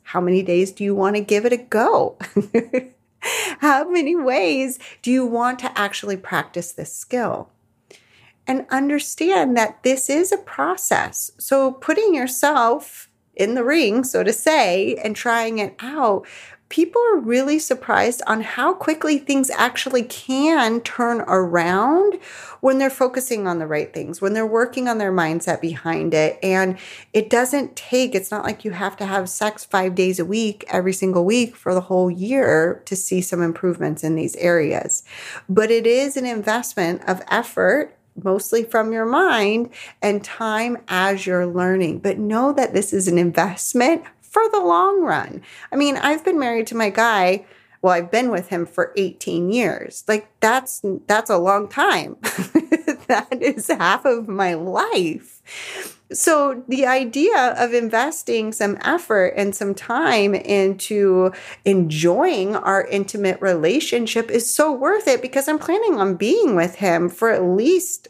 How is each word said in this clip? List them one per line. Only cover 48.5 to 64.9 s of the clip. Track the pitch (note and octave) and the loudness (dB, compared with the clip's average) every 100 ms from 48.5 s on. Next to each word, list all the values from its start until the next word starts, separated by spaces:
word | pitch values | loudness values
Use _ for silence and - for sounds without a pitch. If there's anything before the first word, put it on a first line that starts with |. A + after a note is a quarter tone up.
| F3 E3+ | -6 -4
for | - E3+ - | -2 -2 0
eighteen | F#3+ - - E3+ F3 | -4 -4 -6 -2 0
years. | A#3 G#3 - - - - | 0 0 -2 -10 -12 -2
Like, | G#3+ G#3 _ | -2 -2 _
that's, | A3 B3+ C4 - G3+ F#3 - | 0 0 -2 -8 -6 -6 0
that's | G#3 A3 | 0 2
a | G3 | 2
long | F3+ G3+ G#3 | 2 2 0
time. | - F4+ A3+ D3 - | 0 2 2 -2 -8
<laughs> | - - F3+ D#4+ D#4 E4 - C4 - | -10 -6 0 0 2 -2 -2 -6 0
That | A3 A3 B3+ | 0 0 -2
is | C#4 A#3 - | -2 -2 -4
half | B3+ F3 G3 | 0 2 2
of | C#4+ A#3 A3+ | 2 0 -2
my | G3 F#3 E3 | -2 0 -2
life. | F3 F#3+ G#4 A#4 F3 - - - - - - - - - _ | -2 -2 0 0 -2 -4 -12 -20 -20 -18 -14 -14 -16 -18 _
So | - - D#4 C#4+ B3 B3+ | -2 2 4 2 -2 -4
the | C4 C4 | 0 2
idea | C4 B3 C#4 F4 G#4 B3+ - | 2 0 0 2 4 2 2
of | A#3+ | 0
investing | A#3+ A3+ A3+ C4+ D#4+ - A#3 G#3+ | 0 0 0 0 -4 -4 -2 -2
some | G#3+ G3+ G3+ | -2 -2 -2
effort | - E4 - G#3+ F#3 - | -2 -2 0 2 2 2
and | G3+ G3 | -2 -2
some | G3+ G3 | -6 -6
time | - A#3+ D#4+ A3+ G3+ | -4 -2 2 2 2
into | F#3+ - G3+ F#3+ G3 - G#3 G3 F#3 F#3 F#3 - - G3 | 0 0 2 2 0 -4 2 4 4 2 0 -14 -4 2
enjoying | F#3+ E3 D3+ E3 F#3+ F4 C4 F#3+ G#3+ | 4 2 2 2 4 2 2 -2 -2
our | - G3 - | 0 0 0
intimate | G3+ G3 G#3+ G3 F#3 | -2 -4 -2 -2 0
relationship | G3 F3 D#3 B3+ - A#3+ A3+ A3+ A3+ | 0 2 2 0 0 -2 0 -2 0
is | A#3 A3+ | -2 -2
so | - D4+ | 2 2
worth | C4 C#4 | 2 0